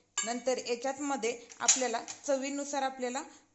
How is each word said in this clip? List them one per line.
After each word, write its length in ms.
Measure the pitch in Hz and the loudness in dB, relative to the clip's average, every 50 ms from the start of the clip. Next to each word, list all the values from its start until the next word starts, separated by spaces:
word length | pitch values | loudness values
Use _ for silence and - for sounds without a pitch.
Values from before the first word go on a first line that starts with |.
| _ _ _ - - | _ _ _ -4 -2
नंतर 340 | 220 247 247 - 262 254 247 | -2 -2 0 2 2 2 2
याच्यातमध्ये 880 | - 226 247 233 - 262 269 - 294 277 269 240 202 226 247 - - - - - | 0 -2 -2 0 0 -2 -2 0 0 0 0 2 2 0 -2 -2 -8 -14 -6 2
आपल्याला 440 | 233 233 - 262 254 240 226 240 - - - - - | 4 4 6 6 4 2 0 -2 -4 -6 -12 -4 0
चवीनुसार 560 | 285 277 262 262 277 277 285 277 285 - 277 | 0 2 2 2 -2 -2 -4 -4 -2 -2 0
आपल्याला 400 | 269 269 262 254 247 247 247 277 320 - - - - _ | 0 0 -2 -2 -4 -4 -4 -4 -6 -8 -14 -20 -20 _